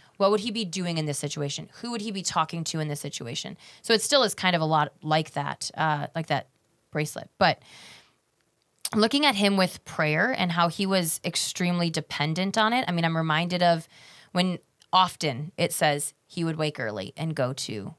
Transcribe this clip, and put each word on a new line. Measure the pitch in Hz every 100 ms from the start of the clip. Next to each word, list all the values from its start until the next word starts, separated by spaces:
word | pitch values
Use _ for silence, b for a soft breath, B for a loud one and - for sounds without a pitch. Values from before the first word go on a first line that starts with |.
| b -
What | 196
would | 214
he | 226
be | 220
doing | 190 180 175 165
in | 151
this | 139
situation? | 143 151 143 151 160 -
Who | 240
would | 233
he | 214
be | 196
talking | 165 175 156 170
to | 156 160
in | 151
this | 147
situation?" | 143 - 120 156 - - B B
So | -
it | 220
still | - 285
is | 220
kind | - 185
of | 170
a | 156
lot | 156 147 -
like | 151 156 156
that, | 147 139 - - -
uh, | 156 147 143
like | 165 160
that | 143 - _ _ _ _
bracelet. | 151 151 - - -
But | 180 - B B B B B B _ _ _ _ _ _ -
looking | 214 220 285 294
at |
him | 202 202 196
with | 180 -
prayer | - - 156 151 226 -
and | 180
how | 170 170
he | - 190
was | 190 165 -
extremely | 175 - - - 180 175 170
dependent | 160 - - 151 160 190 220
on | 220
it. | 247 208
I |
mean, | 175
I'm | 165 165
reminded | 160 156 175 180
of | 175 165 - B B B B
when | 180 185 175 _ _ -
often | 185 180 - 156 127 156 -
it | 170
says | - 156 147 - _ _
he | 175
would | 165 160
wake | 151 147
early | 113 104 95 -
and | 165
go | 151 127
to | 131 - 107 95